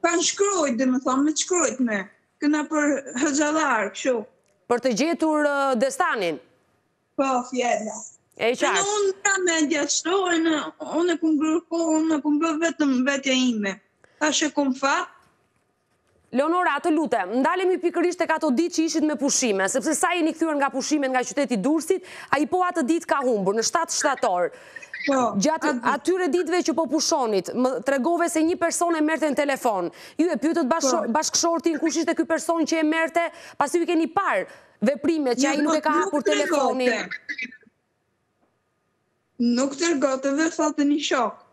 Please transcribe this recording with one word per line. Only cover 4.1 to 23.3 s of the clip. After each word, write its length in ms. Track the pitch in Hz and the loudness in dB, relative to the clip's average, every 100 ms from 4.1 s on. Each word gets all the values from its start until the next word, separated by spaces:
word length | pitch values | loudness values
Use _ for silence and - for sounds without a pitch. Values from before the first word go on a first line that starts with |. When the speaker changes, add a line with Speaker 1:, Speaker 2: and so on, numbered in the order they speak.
| 240 208 _ _ _ _ | -2 -4 _ _ _ _
Speaker 2:
Për 80 | 240 | 0
të 120 | 262 208 | 0 0
gjetur, 440 | 302 339 320 302 | 0 2 2 2
ë, 100 | 294 285 277 254 | 2 2 0 2
Destanin? 600 | 269 - 330 269 180 147 - _ _ _ _ _ _ - | 0 0 -2 0 -2 -4 -10 _ _ _ _ _ _ -2
Speaker 1:
Po, 120 | 269 254 247 | 0 0 -2
fjella. 460 | 247 240 214 214 214 - - _ - | -4 0 -2 -4 -10 -16 -20 _ -4
Speaker 2:
E 160 | 220 247 | -2 0
qartë. 140 | 285 | 0
Speaker 1:
E 140 | 359 | 0
në 80 | 392 415 | 0 0
unë 180 | 403 381 | 0 0
ka 120 | 403 381 | -2 0
me 120 | 359 330 294 | 0 2 2
gjashtu, 520 | 311 294 - 320 381 370 | 0 -2 -2 -2 0 0
e 60 | 339 | 0
në, 160 | 320 - 165 - 202 294 | 0 0 -4 -10 -6 0
unë 120 | 349 | 0
e 60 | 339 | 0
kum 140 | 320 302 | 0 0
kërku, 420 | 311 320 - 330 330 311 | 2 0 -2 -2 0 2
unë 180 | 320 311 | 2 0
e 60 | |
kum 160 | 302 294 | 2 0
bë 140 | 330 302 | 0 0
vetëm 340 | 330 - 285 254 | -2 0 0 2
vetja 280 | 254 277 269 | 0 0 0
ime. 480 | 262 254 220 202 190 _ _ _ _ | 2 2 0 -4 -6 _ _ _ _
Tash 240 | 302 - | 0 0
e 80 | 302 | 0
kum 220 | 294 277 | 0 0
fat. 360 | 254 269 320 349 - _ _ _ _ _ _ _ _ _ _ _ | 0 0 0 -2 -12 _ _ _ _ _ _ _ _ _ _ _
Speaker 2:
Leonora, 380 | 240 294 359 349 285 | -2 0 2 0 0
të 80 | 339 | 0
lutem, 400 | 311 302 233 180 233 | 0 0 -2 -2 0
ndalemi 380 | 269 370 370 370 | 0 2 0 2
pikërisht 400 | 349 349 349 349 | 0 0 0 0
tek 140 | 320 | 0
ato 140 | 320 311 | 0 2
ditë 240 | 240 339 | 2 0
që 100 | - 320 | 0 0
ishit 160 | 320 302 | 2 0
me 80 | |
pushime, 540 | 294 277 - 254 190 190 | 0 0 0 0 0 0
sepse 220 | 262 226 | 0 0
sa 140 | 311 359 349 | 0 0 0
jeni 160 | 320 | -2
kthyer 220 | 320 330 294 | 0 -2 0
nga 80 | 269 | -2
pushimet 460 | 269 - 302 269 | -2 -2 0 0
nga 80 | 254 | 0
qyteti 380 | 247 - 285 226 | -2 -2 -2 0
Durrësit, 400 | 196 320 - 381 - - - | 0 0 -2 -10 -10 -18 -4
ai 140 | 277 294 | -2 0
po 140 | 359 359 | 0 0
atë 160 | 349 | 0
ditë 240 | 254 330 - | 0 -2 0
ka 140 | 285 | -2
humbur, 320 | 254 | 0